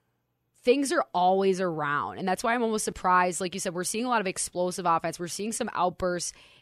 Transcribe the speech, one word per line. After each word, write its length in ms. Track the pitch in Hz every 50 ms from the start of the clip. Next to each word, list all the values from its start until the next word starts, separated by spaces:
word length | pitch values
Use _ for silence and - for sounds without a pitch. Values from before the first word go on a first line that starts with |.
| _ _ _ _ _ _ _ _ _ _ _ _ _
things 280 | 247 262 285 277 247
are 140 | 254 302 - - -
always 480 | 180 180 185 190 190 196 190 190 180
around. 560 | 190 180 160 156 147 143 143 139 104 101 95 110
And 100 | 180 185
that's 160 | 185 - -
why 100 | 226 233
I'm 100 | 247 233
almost 200 | 226 214 214 -
surprised. 540 | 226 - - - 185 180 180 180 180 175 -
Like 140 | 190 180 -
you 60 | 190
said, 140 | - 196 160
we're 100 | 180 180
seeing 200 | - - 214 247
a 40 | 254
lot 120 | 240 220
of 60 | 196 190
explosive 580 | 175 - - - - 180 180 180 175 - 175
offense. 340 | 175 165 160 - 165 160 -
We're 80 | 175 165
seeing 240 | - - 202 233
some 180 | 214 - 247 202 -
outbursts 600 | - 175 185 180 - 185 180 180 175 - - - - - - - _